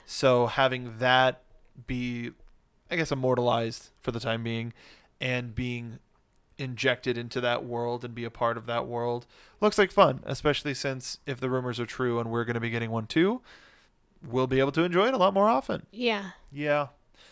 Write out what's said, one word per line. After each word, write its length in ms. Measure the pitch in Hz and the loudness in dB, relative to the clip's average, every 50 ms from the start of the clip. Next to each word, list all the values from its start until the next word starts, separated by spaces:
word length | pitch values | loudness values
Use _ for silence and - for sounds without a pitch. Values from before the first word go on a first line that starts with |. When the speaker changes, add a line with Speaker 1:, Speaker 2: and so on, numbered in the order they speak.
| - | -14
Speaker 1:
So 400 | - - - - 131 127 123 120 | -12 -4 2 4 4 6 6 4
having 500 | 113 - - 135 131 127 127 123 120 110 110 | 2 4 2 2 2 2 -2 -6 -10 -6 0
that 440 | 127 127 127 131 131 131 123 - _ _ - - - _ _ - 123 | 4 6 6 6 6 4 2 -2 _ _ -20 -20 -20 _ _ -16 -8
be, 440 | - 131 123 123 123 120 120 120 123 - _ - - - _ _ _ _ _ _ _ | -6 -4 -4 -4 -4 -6 -6 -8 -10 -12 _ -20 -20 -20 _ _ _ _ _ _ _
I 60 | - | -4
guess, 160 | 170 160 - | -4 -2 -2
immortalized 800 | 147 131 127 127 127 123 120 120 117 117 117 113 117 - - - _ _ | -2 0 2 2 2 4 4 2 2 2 0 -4 -6 -10 -16 -20 _ _
for 120 | - - | -6 -6
the 60 | 117 117 | -4 -4
time 220 | 117 123 113 113 | -4 -4 -4 -2
being 300 | 117 117 117 117 113 117 - - - - - - _ _ _ _ | -4 -4 -4 -4 -6 -8 -12 -16 -20 -20 -20 -20 _ _ _ _
and 340 | 127 127 127 123 123 120 110 | -6 -4 -4 -4 -6 -6 -8
being 440 | 123 127 123 123 120 117 117 107 - _ _ _ _ _ _ _ _ _ _ _ | -6 -6 -6 -6 -8 -10 -12 -14 -18 _ _ _ _ _ _ _ _ _ _ _
injected 600 | - 139 131 123 110 131 131 123 - - 131 120 117 | -12 -10 -10 -6 0 2 2 2 2 0 -2 -2 -2
into 200 | 120 117 - 127 | -6 -4 -4 -2
that 240 | 123 120 120 120 - | 0 0 0 -2 -4
world 360 | 123 120 117 120 120 120 120 | -6 -6 -4 -4 -4 -4 -6
and 120 | 123 120 117 | -8 -10 -10
be 100 | 120 117 | -10 -10
a 60 | 117 | -10
part 260 | - - 120 117 117 | -4 0 0 0 0
of 80 | 117 110 | -2 -4
that 220 | 117 117 120 127 | -4 -4 -4 -4
world 400 | 127 120 117 120 120 120 120 - _ _ - - - _ _ | -4 -4 -4 -2 -2 -4 -4 -8 _ _ -20 -20 -20 _ _
looks 160 | 208 208 - | 2 2 4
like 140 | - 202 180 | 4 2 4
fun, 280 | - - 190 147 131 131 - | 6 6 6 6 6 0 -6
especially 480 | - 135 - - 151 143 - - 151 | -8 -8 -2 0 0 0 0 -2 -6
since 460 | 135 - - 139 135 127 117 - - - _ | -6 -4 -6 -6 -6 -6 -8 -10 -12 -10 _
if 120 | - 135 123 | -8 -6 -4
the 120 | 131 127 | -4 -2
rumors 280 | 127 127 123 127 117 113 | -2 -2 -2 -4 -4 -6
are 60 | 120 | -6
true 320 | 110 - - 127 123 120 117 | -6 -4 -2 0 0 0 0
and 120 | 117 113 | -2 -2
we're 140 | 113 117 117 | -2 -2 -2
gonna 120 | 113 117 117 | -2 -2 -2
be 120 | 113 117 | -2 -2
getting 200 | 113 117 117 113 | -2 -4 -4 -2
one 160 | 113 113 110 | -4 -4 -4
too, 360 | - - 156 175 196 233 254 - - - - - - _ _ _ _ _ _ _ _ _ _ - | 0 2 4 4 4 2 -2 -6 -16 -20 -20 -20 -20 _ _ _ _ _ _ _ _ _ _ -10
we'll 200 | 113 117 127 131 | -4 0 0 0
be 120 | 127 131 131 | 2 2 2
able 140 | 135 139 | 2 2
to 120 | 139 160 170 | 2 2 0
enjoy 220 | 180 165 180 202 247 | 2 4 2 2 2
it 40 | |
a 60 | 262 220 | 4 4
lot 160 | 180 196 190 | 2 4 4
more 160 | 196 202 214 | 4 4 4
often. 340 | 240 269 - - 208 - - _ | 2 2 0 -4 -6 -6 -8 _
Speaker 2:
Yeah. 380 | - 214 247 233 220 202 196 185 - - - - | -8 -4 -2 -2 -2 -2 -6 -10 -14 -16 -20 -14
Speaker 1:
Yeah. 360 | 139 143 147 151 147 147 143 131 - _ _ _ _ _ - - | -10 -4 0 0 2 0 0 -2 -8 _ _ _ _ _ -20 -20